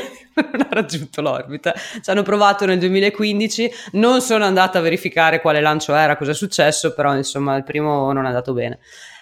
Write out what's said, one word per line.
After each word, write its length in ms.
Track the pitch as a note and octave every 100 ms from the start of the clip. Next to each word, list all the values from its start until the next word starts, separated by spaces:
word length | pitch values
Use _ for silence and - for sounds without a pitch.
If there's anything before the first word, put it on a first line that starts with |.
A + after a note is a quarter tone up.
| - -
<laughs> 120 | _ -
non 260 | D4 C#4+
ha 60 | C#4
raggiunto 520 | G#3+ D#3 D#3+ C#3+ -
l'orbita. 520 | C#3+ C3 C3+ D3 F3
Ci 360 | - - A3+ -
hanno 140 | G3
provato 420 | G3+ G#3 G3+ G3 G3
nel 120 | F#3
duemilaquindici, 920 | F3+ F#3+ G3+ G3+ G#3+ G3+ G#3+ - A#3 - -
non 280 | F#3+ A#3 B3+
sono 240 | B3+ A3 G3+
andata 340 | F#3 F#3 F#3
a 20 |
verificare 600 | E3 E3 F3 E3 D#3+ D#3+
quale 200 | E3 D3+
lancio 340 | D3+ D#3 - D3
era, 200 | D3+ D3
cosa 140 | C#3+
è 40 | D3+
successo, 580 | G3 - D3+ D3+ D#3+
però 220 | D#3+ C#3+ C#3
insomma 400 | C#3 C#3 C#3 C3+
il 80 |
primo 480 | C3+ D3 D3+ D3 C3+
non 140 | C#3 C3
è 20 |
andato 260 | B2 B2
bene. 260 | B2 A#2 B2 _ - - -